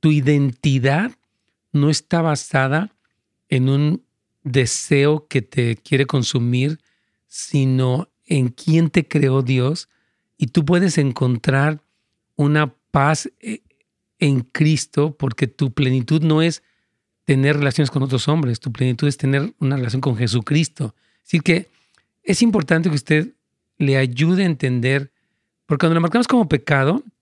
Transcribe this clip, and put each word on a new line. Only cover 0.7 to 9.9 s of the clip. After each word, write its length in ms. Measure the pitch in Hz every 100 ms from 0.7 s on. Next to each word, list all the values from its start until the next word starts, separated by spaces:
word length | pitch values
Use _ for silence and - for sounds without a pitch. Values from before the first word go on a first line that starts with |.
| 135 131 143 226 - _ _ _ _ _
no 180 | 151 143
está 320 | 151 _ 170
basada 720 | 165 147 - 143 131 147 208 _ _ _ _ _ _
en 180 | 135 131
un 340 | 139 147 165 _ _ _ _
deseo 840 | 147 127 123 - - 143 143 151 -
que 140 | 135
te 340 | 110 - 120 117
quiere 300 | - 135 135
consumir, 720 | 143 117 131 120 123 135 156 _ _ _ _ _
sino 840 | - - 143 135 131 127 131 175 _ _
en 220 | 151 123
quién 400 | 123 - 160 165
te 160 | 180 151
creó 360 | 156 139 131
Dios. 460 | 127 131 127 160 -